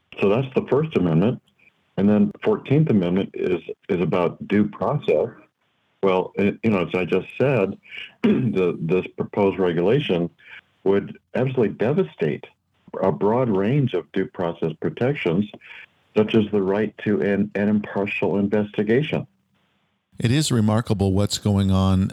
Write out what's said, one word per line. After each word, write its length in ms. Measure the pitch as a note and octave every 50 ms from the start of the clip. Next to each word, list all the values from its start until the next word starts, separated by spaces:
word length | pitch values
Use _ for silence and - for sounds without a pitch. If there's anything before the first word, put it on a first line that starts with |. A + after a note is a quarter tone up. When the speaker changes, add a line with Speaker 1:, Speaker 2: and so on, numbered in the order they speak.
| _ - - -
Speaker 1:
So 120 | - G2
that's 180 | G2+ B2 C3 C3 -
the 120 | A2 G2+ -
First 260 | B2+ C3+ D#3+ D#3 -
Amendment. 460 | G#2 F2+ E2+ D#2+ D#2+ F#2+ A#2 C3 - _ _ _ _ _ _ _ _ _ _ - -
And 100 | G2 G#2
then 240 | G#2+ G#2 G#2 - - -
fourteenth 460 | - A2 G#2+ - - - C3+ D3+ D#3+ D#3
Amendment 420 | A2 G2+ F2 F2 F2+ F#2+ F#2 - -
is, 260 | - F2 F2+ F2+ E2 - - - _ _ -
is 100 | - E2+
about 480 | F#2 E2 - F2+ F2 E2 A2+ - - -
due 180 | F#2+ G#2+ G#2
process. 640 | G#2 - - - G#2+ C#3 D3+ - - - - G#2 - - - - _ _ _ _ _ _ _ _ _ _ -
Well, 300 | - G2 F#2 F#2 F2 - -
it, 220 | - G2 G2+ - -
you 80 | - A2+
know, 160 | G#2 F#2 E2+
as 80 | D#2 -
I 100 | F#2 F#2
just 240 | D#2+ - F#2 E2+ - - -
said, 380 | B2+ C3+ C#3 A2+ F#2+ F#2+ G2 - _ - - -
<clears throat> 240 | - - - _
the, 540 | - G3+ G#3 C3+ C3 A2+ F2 F#2 F2+ F2 D2+ -
this 260 | D#2+ E2 F#2 F#2 F2 - - -
proposed 400 | - - - - G2+ G2 F#2 F2+
regulation 720 | F#2+ F2+ E2 E2 E2+ G2 B2 D3 D3+ - F#2+ E2+ E2+ E2 _ _ - - - - - _ _ _ -
would 340 | F#2+ G2 G2 F#2+ G2 - - _ _ -
absolutely 400 | G#2 C3 C3+ B2+ C3 A2+ F#2+ D#2
devastate 720 | - G2+ A#2 D3+ F#3+ F#3 D#3 - - - D2+ B1+ - - - _ _ _ _ _ _ _ - - -
a 100 | F#2 F#2+
broad 380 | D#2+ - F#2+ G#2 A2 B2 C3 A#2
range 420 | G2+ F#2 G2 G#2+ C3 D3+ C3+ B2
of 180 | - F2 D#2 _
due 140 | - F#2+ F#2
process 460 | - - - F2+ E2+ E2+ - - D#2+ D#2+ -
protections, 680 | - F2 D#2 - A#2 B2+ D3 - - F2+ E2 G3 G#3 G#3 - - - - - - - - _ _ _ _ -
such 180 | G#2+ G#2+ G#2+ -
as 100 | A2+ G#2 G2
the 120 | G#2 G#2
right 340 | F#2+ F#2 G2 G#2 A2 G#2 - - -
to 160 | A2 G#2 -
an, 300 | - G2+ G2+ G2 G2+ G#2 -
an 140 | G2 G#2 G#2
impartial 680 | G#2+ G#2 G#2 - - G2+ G2 G2 - - - F2+ D#2+ G2+
investigation. 880 | G2+ G#2 G#2+ G#2+ G#2 G#2 - - G#2+ G#2 A2+ C3+ D#3 D#3 - C#2+ - - _ _ _ _ _ _ _ _ _ _ _ _ _ _ _ _ _ -
Speaker 2:
It 120 | - A#2
is 200 | B2 D3+ D3+ -
remarkable 640 | C3 A#2 G#2+ G#2+ G#2+ A2 A#2 - A2 F#2 G2 G2
what's 240 | F#2+ G2 G2+ - -
going 340 | - - G#2+ G2+ G2 G2 F#2+
on, 400 | F#2+ F#2+ F#2+ F#2+ F#2+ F#2 F#2+ -